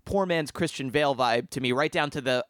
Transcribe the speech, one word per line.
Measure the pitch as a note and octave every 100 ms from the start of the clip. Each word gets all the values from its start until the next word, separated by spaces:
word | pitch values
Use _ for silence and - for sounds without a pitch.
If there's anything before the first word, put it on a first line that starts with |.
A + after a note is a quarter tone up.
| -
poor | G3 F#3+
man's | E3+ D3
Christian | - E3+ - C3+
Bale | C3+ D3
vibe | B2+ B2 A#2+ -
to | C#3
me, | B2+
right | B2 D#3
down | F3 D3
to | D3+
the | B2+ B2+ -